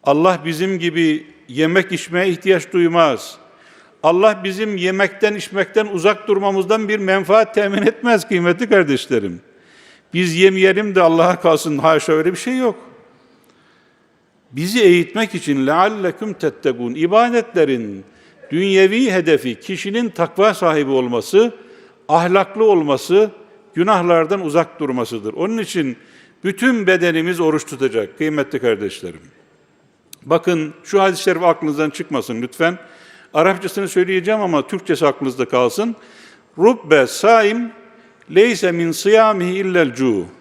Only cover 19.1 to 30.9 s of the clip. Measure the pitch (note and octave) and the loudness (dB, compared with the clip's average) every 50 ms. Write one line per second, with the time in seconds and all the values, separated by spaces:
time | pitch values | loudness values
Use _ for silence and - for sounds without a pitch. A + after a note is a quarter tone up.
19.1 | F#3 F#3 E3+ E3 D#3 C3 - B2+ A2+ - - - F#3+ E3 - G3 G3 A#3 A#3+ G#3+ | 0 0 2 2 2 2 0 -4 -8 -8 -10 -10 -10 -8 -8 -6 -4 -4 -4 -4
20.1 | - - E3+ D#3 - F#3 G3+ A3 F#3+ - F#3 E3 D#3 D#3 C#3+ C3+ C3+ C3 B2+ A#2+ | -2 -4 -4 -4 0 2 2 2 2 2 0 0 2 2 0 0 0 0 0 0
21.1 | B2 A2+ G#2 - - G3 A3+ A#3+ - - - - - - - _ _ _ _ - | -2 -4 -4 2 2 4 4 2 -2 -10 -20 -20 -20 -20 -20 _ _ _ _ 0
22.1 | D3+ E3 E3+ F3 F3+ G3 - G3 G3 G#3+ A3 A3 G3+ F3 D#3 D3 C#3 B2+ - - | 0 2 2 2 2 2 0 0 -2 2 2 4 4 2 2 0 -2 -2 0 0
23.1 | F3 G3+ G#3+ G#3+ - - - _ _ _ _ _ _ D#3+ F3 G#3 G#3+ F#3 E3+ F3 | 2 2 2 2 -2 -18 -20 _ _ _ _ _ _ -2 0 2 2 2 2 2
24.1 | E3+ E3 D#3+ D#3 G3 G3 F3+ D#3 C#3+ E3+ D#3+ - - - D#3 C3 B2+ B2+ A#2 A2 | 2 2 2 0 -2 -4 -4 0 0 0 0 0 -6 -8 -6 -4 -4 -4 -4 -6
25.1 | A#2+ A2 G2+ A2 - - E3+ G3+ A3+ A3+ G3+ - - F3+ D3+ C3 A#2+ - - _ | -8 -8 -8 -8 -6 -4 -4 -4 -4 -6 -6 -6 -4 -4 -4 -4 -6 -10 -18 _
26.1 | _ - _ _ _ _ - F#3+ G3 - B3 C4 B3 A3+ G3+ F3+ F#3 F3 F3 F3 | _ -20 _ _ _ _ -8 -8 -4 0 0 0 0 2 2 2 2 4 2 0
27.1 | D#3+ E3 D#3+ F3 F3+ E3+ E3+ D#3 D3+ D3+ - - C#3+ B2 C3+ B2+ G#2+ A2+ G#2 - | 0 0 -2 -2 -2 0 0 0 0 -2 -4 -8 -6 -2 -2 0 0 -2 -4 -4
28.1 | - - D#3 D#3 D3+ D3 C#3 - - B2+ B2 A#2+ A2+ G2 G#2 F#2+ - - - F2 | -6 -6 -4 -4 -2 -2 -4 -4 -4 -2 0 0 -2 0 -4 -8 -8 -10 -14 -14
29.1 | E2 D#2+ D#2+ - _ _ _ _ _ _ _ _ _ _ _ _ _ _ _ _ | -16 -16 -20 -20 _ _ _ _ _ _ _ _ _ _ _ _ _ _ _ _
30.1 | - _ - B2+ D#3+ E3 - F#3 F3 D#3+ D#3 D3+ - - _ - | -20 _ -4 -2 -2 0 0 0 -2 -2 -4 -8 -10 -16 _ -2